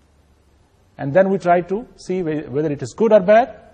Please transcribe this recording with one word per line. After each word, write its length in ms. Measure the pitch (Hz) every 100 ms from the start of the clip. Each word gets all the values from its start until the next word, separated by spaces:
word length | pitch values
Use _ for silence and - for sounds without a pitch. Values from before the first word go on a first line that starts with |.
| _ _ _ _ _ _ _ _ _ -
and 120 | 139 151
then 160 | 190
we 60 | 190
try 220 | 180 175
to 200 | 175 196
see 420 | 254 _ - 185
whe-, 260 | 165 151 156
whether 200 | 127 156
it 100 | 143
is 240 | 127 -
good 180 | 220 214
or 60 | 185
bad, 180 | 214 262 - -